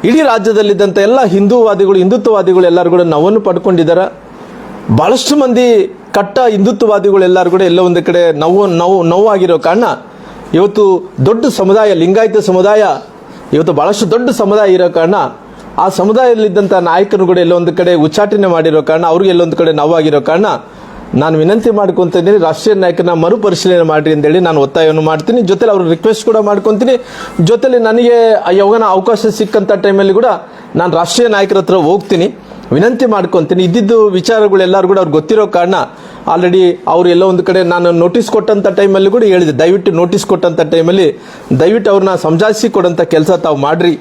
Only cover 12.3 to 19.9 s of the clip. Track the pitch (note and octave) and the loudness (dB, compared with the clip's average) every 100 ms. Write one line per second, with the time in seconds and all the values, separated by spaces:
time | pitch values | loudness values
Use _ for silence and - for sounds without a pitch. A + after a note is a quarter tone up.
12.3 | G#3 - F#3 G3 G#3+ G3+ C3+ - - - | 0 0 0 2 2 0 -2 -8 -20 -20
13.3 | - - C#3+ E3 D3+ D#3+ G#3 G#3 A#3 B3 | -20 -4 -2 0 0 0 -2 0 0 -2
14.3 | A#3 G3+ G#3 G3+ F3+ F3+ D#3+ E3 G3+ C3 | -2 0 2 2 2 2 0 0 0 -2
15.3 | - - - - - F#3 F#3+ F#3+ A3 B3+ | -8 -20 -20 -10 -4 -2 0 0 2 2
16.3 | A#3 G#3+ F#3 G3 F#3 F3 E3+ G3 G3+ F3+ | 2 0 0 0 0 0 0 0 0 2
17.3 | F3+ E3+ F3 F3 D#3+ F3 E3+ D#3 D#3 G#3 | 2 2 0 0 -2 0 2 0 0 -2
18.3 | G#3 G3 E3 D#3+ D#3 C#3+ D#3+ E3+ E3 F#3+ | 0 0 0 0 0 0 -2 0 0 2
19.3 | F3 E3+ D#3 E3 D3+ D3 | 2 0 0 0 0 0